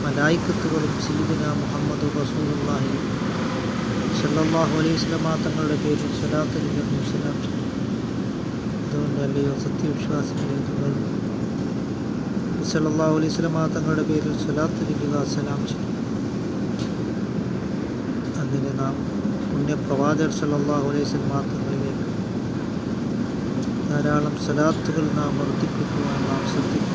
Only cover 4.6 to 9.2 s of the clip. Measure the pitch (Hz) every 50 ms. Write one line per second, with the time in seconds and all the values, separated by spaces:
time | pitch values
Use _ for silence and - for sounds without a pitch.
4.6 | 160 147 147 156 156 160 165 156 - - 165 156 156 160 160 151 147 156 151 160
5.6 | 156 151 151 143 - 147 147 143 147 147 - - 147 147 147 151 156 - - -
6.6 | 147 143 139 139 - - - - - - - - - - - - - - - -
7.6 | - - - - - - - 117 - - - - 95 - - - - - - 117
8.6 | 107 - - - - - 143 143 143 139 139 139